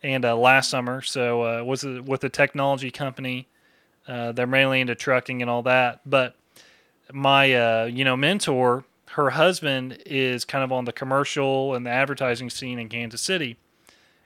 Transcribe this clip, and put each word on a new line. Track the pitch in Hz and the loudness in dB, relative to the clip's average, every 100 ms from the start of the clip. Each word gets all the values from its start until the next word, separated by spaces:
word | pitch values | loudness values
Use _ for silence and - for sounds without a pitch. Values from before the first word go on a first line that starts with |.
And, | 147 135 123 | -2 0 2
uh, | 117 | 4
last | 127 135 135 | 6 6 4
summer. | 135 123 131 | -2 -4 -6
So, | - 135 120 120 | -6 -2 0 0
uh, | 117 117 | -2 -2
was | 120 131 | -4 -4
it | 139 127 135 | -6 -10 -4
with | 131 | -4
a | 135 | -2
technology | - 143 147 139 135 131 | 2 0 2 0 0 -4
company. | - 143 127 131 123 131 _ _ _ _ _ - | -8 -8 -8 -8 -8 -12 _ _ _ _ _ -12
Uh, | 123 117 | -8 -6
they're | 117 123 | -2 2
mainly | 135 135 131 | 4 4 2
into | 127 120 | 0 -2
trucking | - 127 - 127 | 2 0 0 -6
and | 120 | -2
all | 120 | 0
that. | 123 127 123 120 139 | 2 2 2 -2 0
But | 135 127 _ _ - - _ _ _ _ | 0 0 _ _ -20 -20 _ _ _ _
my, | 139 139 139 135 | -2 4 6 6
uh, | 127 117 113 117 | 4 4 2 0
you | 120 | -2
know, | 135 127 | 0 2
mentor, | 143 202 - 127 123 123 - _ _ | 0 0 0 2 4 2 -4 _ _
her | - 143 | 0 0
husband | 131 170 180 151 135 127 - - | 4 2 2 -4 -4 -6 -12 -6
is | 139 131 123 - | 0 0 -2 -4
kind | 139 | -2
of | 131 | -2
on | 127 120 | -2 -4
the | |
commercial | - 131 135 139 151 135 135 135 127 | -6 -2 0 0 0 0 0 0 -4
and | 123 | -2
the | |
advertising | 123 139 135 131 120 127 | 0 0 0 -2 -2 -6
scene | - 131 123 | -10 -10 -10
in | 113 | -8
Kansas | 117 117 113 | -8 -8 -6
City. | - 185 139 120 _ _ _ _ _ _ | -4 -2 -4 -8 _ _ _ _ _ _